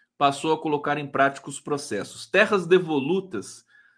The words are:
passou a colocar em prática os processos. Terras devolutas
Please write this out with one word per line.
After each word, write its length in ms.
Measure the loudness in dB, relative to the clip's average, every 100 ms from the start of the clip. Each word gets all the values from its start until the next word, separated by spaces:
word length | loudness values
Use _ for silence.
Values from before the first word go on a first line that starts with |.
| _ 0
passou 360 | 0 2 0
a 80 | -2
colocar 360 | 0 -2 -2 -4
em 100 | -2
prática 420 | 2 2 0 -12
os 100 | -12
processos. 680 | -6 -6 -4 -6 -6 -10 -2
Terras 400 | 2 4 2 4
devolutas 960 | 4 4 -2 0 -2 -2 -8 -10 -14 _ _ _